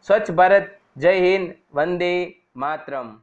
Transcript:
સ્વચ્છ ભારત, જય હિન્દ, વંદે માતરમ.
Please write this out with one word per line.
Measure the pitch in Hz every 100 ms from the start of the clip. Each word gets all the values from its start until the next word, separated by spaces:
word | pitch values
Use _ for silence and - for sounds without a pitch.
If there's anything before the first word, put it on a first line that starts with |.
સ્વચ્છ | - 208 208
ભારત, | 170 185 196 - - _ -
જય | 156
હિન્દ, | 190 180 190 180 - _
વંદે | 143 160 175 175 180 180 _ _ 127
માતરમ. | 139 156 156 139 117 110